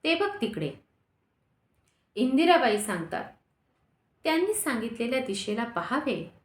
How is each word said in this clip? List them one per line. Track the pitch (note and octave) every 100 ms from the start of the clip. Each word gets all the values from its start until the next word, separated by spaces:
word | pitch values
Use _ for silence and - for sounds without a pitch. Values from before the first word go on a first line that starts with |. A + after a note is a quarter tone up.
"ते | D#4
बघ | E4 G4+ -
तिकडे." | A#3 - D3+ - _ _ _ _ _ _ _ _ _ _ _ _ _
इंदिराबाई | G3 B3+ C4+ E4 E4+ B3+ G#3
सांगतात, | G#3 F3+ E3 - - - _ _ _ _ _ _ _ _
"त्यांनी | D#4+ D#4+ F#4+
सांगितलेल्या | G#4+ D#4+ A#3 A3+ A#3 A#3 C4
दिशेला | B3+ G3 - G#3+
पाहावे | A#3 - - C4+ D4+ G#3+ E3 -